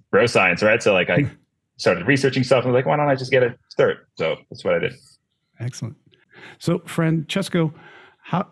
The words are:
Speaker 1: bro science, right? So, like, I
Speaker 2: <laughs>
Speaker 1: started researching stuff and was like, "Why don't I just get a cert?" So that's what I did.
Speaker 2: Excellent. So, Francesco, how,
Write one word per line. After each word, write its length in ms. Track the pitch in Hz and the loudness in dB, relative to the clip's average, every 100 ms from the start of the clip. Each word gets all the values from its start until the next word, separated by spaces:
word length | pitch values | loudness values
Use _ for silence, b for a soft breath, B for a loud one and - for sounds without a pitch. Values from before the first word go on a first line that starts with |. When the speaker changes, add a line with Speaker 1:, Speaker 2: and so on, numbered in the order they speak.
| _ | _
Speaker 1:
bro 160 | 98 117 | 2 2
science, 380 | 113 92 87 | 2 2 2
right? 180 | 104 113 | 2 2
So, 120 | 110 | 2
like, 180 | 92 87 | 2 2
I 180 | 90 143 - _ | 0 0 -6 _
Speaker 2:
<laughs> 240 | _ _ - | _ _ -4
Speaker 1:
started 300 | 113 87 90 | 0 0 0
researching 360 | 139 135 135 | 0 0 0
stuff 200 | 123 127 | 2 2
and 100 | 127 | 2
was 60 | 123 | 0
like, 80 | 143 | 0
"Why 80 | 151 | 0
don't 120 | 147 | 0
I 60 | 131 | -2
just 140 | 127 | 0
get 140 | 131 | 2
a 100 | 120 - _ - | 2 -2 _ 0
cert?" 200 | 120 - _ - | 0 0 _ -6
So 220 | 80 73 _ | -4 -4 _
that's 140 | - | -8
what 100 | 95 | -2
I 60 | 85 | -2
did. 140 | 87 - _ _ _ _ _ _ | -2 -8 _ _ _ _ _ _
Speaker 2:
Excellent. 360 | 120 - 113 - _ _ B B B B | -12 -10 -14 -14 _ _ B B B B
So, 220 | - 180 | -4 -4
Francesco, 920 | - - 160 165 147 196 185 175 160 - B B B B | -4 -2 0 -2 -2 -4 -2 -2 -2 -4 B B B B
how, 240 | - 175 - | -6 -6 -4